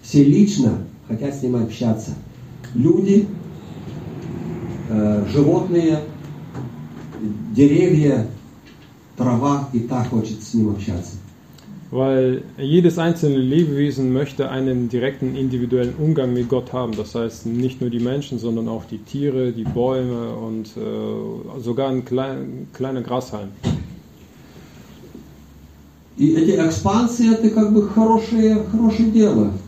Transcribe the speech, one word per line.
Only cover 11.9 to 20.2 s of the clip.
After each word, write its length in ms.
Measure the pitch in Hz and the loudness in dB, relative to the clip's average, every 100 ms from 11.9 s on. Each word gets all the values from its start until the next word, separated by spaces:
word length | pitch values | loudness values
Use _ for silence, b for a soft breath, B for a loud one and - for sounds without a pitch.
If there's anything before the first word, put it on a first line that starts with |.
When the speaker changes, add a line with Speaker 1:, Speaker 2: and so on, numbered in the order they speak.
| 127 135 131 131 127 - - | -2 2 2 2 0 -6 -8
Speaker 2:
jedes 420 | 139 165 175 170 | 2 4 4 2
einzelne 380 | 165 170 151 139 | 0 2 2 2
Lebewesen 760 | 127 147 165 143 147 127 131 | 2 2 2 2 0 0 0
möchte 380 | 131 147 - 135 | 0 -2 -2 -4
einen 400 | 131 131 127 120 | -2 -2 -2 -2
direkten 460 | 120 131 139 127 131 | 0 -2 -2 -4 -2
individuellen 560 | 135 123 120 127 123 123 | -2 -2 0 0 0 0
Umgang 360 | 151 156 127 | 0 2 0
mit 160 | 123 120 | 0 0
Gott 240 | 127 120 | -2 -2
haben. 240 | 127 120 107 | -6 -4 -4
Das 180 | 104 120 | -6 -4
heißt, 300 | 117 - 117 | -6 -6 -6
nicht 340 | 117 127 127 | -2 -2 -2
nur 100 | 123 | -4
die 100 | 117 | -2
Menschen, 400 | 120 139 143 120 | -2 -4 -6 -6
sondern 280 | 113 113 113 | -4 -4 -4
auch 160 | 113 | -6
die 140 | - 110 | -10 -14
Tiere, 560 | 107 143 143 131 127 | -10 -4 -2 0 -2
die 100 | 113 | -4
Bäume 680 | 104 107 123 131 127 120 | -4 0 0 0 -4 -4